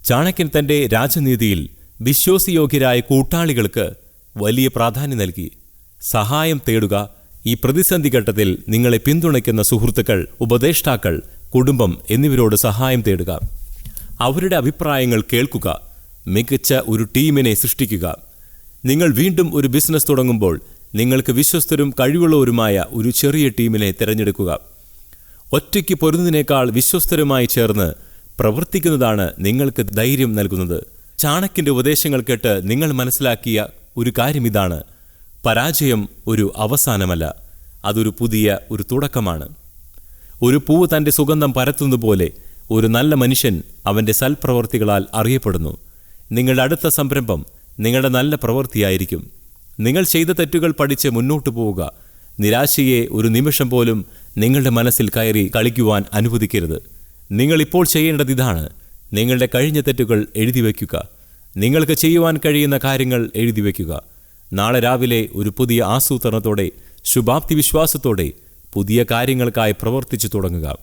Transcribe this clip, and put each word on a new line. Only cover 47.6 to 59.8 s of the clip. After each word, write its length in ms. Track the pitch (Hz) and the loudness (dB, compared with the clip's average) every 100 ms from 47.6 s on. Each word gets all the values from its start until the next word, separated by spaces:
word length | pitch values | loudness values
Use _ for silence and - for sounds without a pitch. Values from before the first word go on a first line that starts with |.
| - - | -20 -4
നിങ്ങളുടെ 300 | 110 127 135 | 0 2 2
നല്ല 260 | 127 143 151 | 0 0 -2
പ്രവൃത്തിയായിരിക്കും. 1040 | 113 123 131 107 98 95 92 82 - - - - - - | -2 -2 -2 -2 0 0 -2 -6 -10 -20 -20 -20 -18 -4
നിങ്ങൾ 240 | 110 156 | 0 0
ചെയ്ത 240 | 180 160 165 | 0 0 0
തെറ്റുകൾ 440 | 175 156 165 165 | -2 0 0 0
പഠിച്ച് 360 | 151 143 139 143 | 0 -2 0 -2
മുന്നോട്ടു 420 | 117 127 151 135 | 0 0 -2 -2
പോവുക. 420 | 117 110 92 78 - - - - - | -2 -4 -4 -6 -10 -20 -20 -18 -2
നിരാശയെ 680 | 104 117 143 - 131 123 113 | 0 2 2 2 2 2 0
ഒരു 160 | 107 113 | 0 2
നിമിഷം 420 | 113 147 139 127 | 2 0 0 0
പോലും 360 | 123 117 110 87 - - - | 2 2 0 -6 -18 -10 -2
നിങ്ങളുടെ 320 | 110 139 131 | 2 2 2
മനസ്സിൽ 400 | 117 120 - 110 | 2 2 0 0
കയറി 420 | 117 110 107 98 113 | 0 0 2 0 0
കളിക്കുവാൻ 480 | 117 117 107 104 98 | 0 2 2 2 0
അനുവദിക്കരുത്. 680 | 104 113 117 104 107 82 78 - - - - - | -2 0 0 0 -2 -2 -6 -8 -20 -20 -20 -6
നിങ്ങൾ 300 | 101 139 160 | 0 2 2
ഇപ്പോൾ 240 | 156 180 170 | 2 2 2
ചെയ്യേണ്ടത് 460 | 165 160 151 135 | 2 0 0 0
ഇതാണ്. 380 | 127 127 85 76 - - - - | 0 0 -2 -6 -12 -20 -20 -6
നിങ്ങളുടെ 360 | 104 120 127 127 123 | -2 0 0 0 0
കഴിഞ്ഞ 260 | 151 151 | 0 0